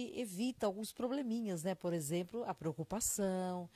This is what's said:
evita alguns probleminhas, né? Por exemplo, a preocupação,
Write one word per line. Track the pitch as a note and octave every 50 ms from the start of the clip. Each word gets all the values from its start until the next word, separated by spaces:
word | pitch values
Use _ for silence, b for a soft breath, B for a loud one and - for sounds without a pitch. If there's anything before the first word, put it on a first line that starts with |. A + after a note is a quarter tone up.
| B3 - -
evita | - B3 G3+ F3+ F3+ A#3+ B3+ A#3+ - A3+
alguns | G3+ F#3 G#3+ A3 - -
probleminhas, | - A#3 A#3+ C4 C#4+ C4+ A3+ A3+ A#3 A3+ G3+ F3+ D#3+ D3+
né? | F#3+ F#3
Por | - - F3
exemplo, | E3+ E3 D3 C#3 E3 F3 F3+ F3 - A#3 A#3+
a | A3 E3+
preocupação, | - D3+ E3 D3 - D#3 - F#3+ A3+ - - - - G3 F#3+ F#3 F#3 F#3 F3+ F3+ F3+ F3 E3+ b